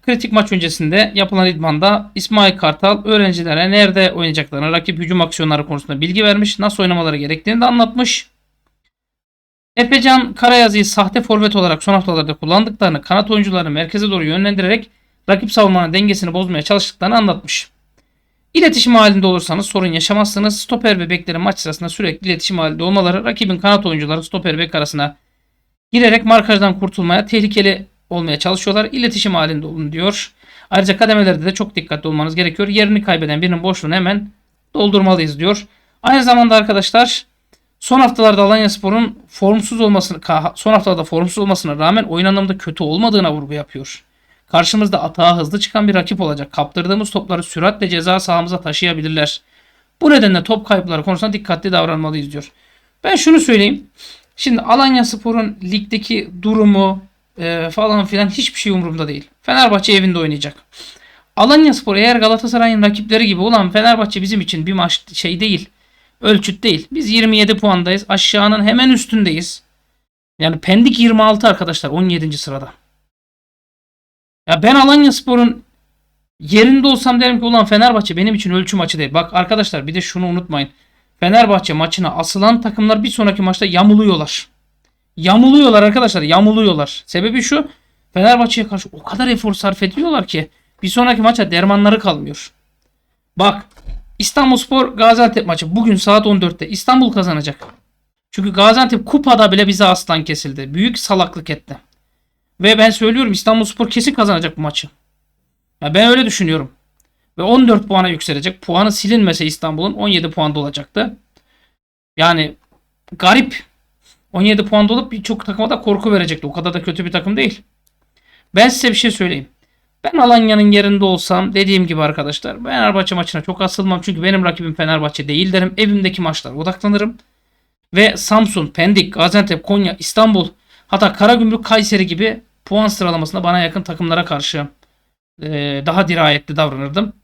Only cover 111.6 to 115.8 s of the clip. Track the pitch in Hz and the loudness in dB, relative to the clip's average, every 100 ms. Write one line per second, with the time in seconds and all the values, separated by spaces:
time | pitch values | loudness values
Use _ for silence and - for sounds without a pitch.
111.6 | _ _ _ _ _ - 165 165 151 - | _ _ _ _ _ 0 2 2 -2 -8
112.6 | _ _ _ _ _ - 185 240 - - | _ _ _ _ _ -2 2 4 2 -6
113.6 | - _ _ _ _ _ _ 180 208 208 | -16 _ _ _ _ _ _ 0 2 2
114.6 | 202 214 208 240 - 220 - 220 - 202 | 2 2 2 0 -4 -8 -8 -8 -6 -6
115.6 | 220 226 | -4 -4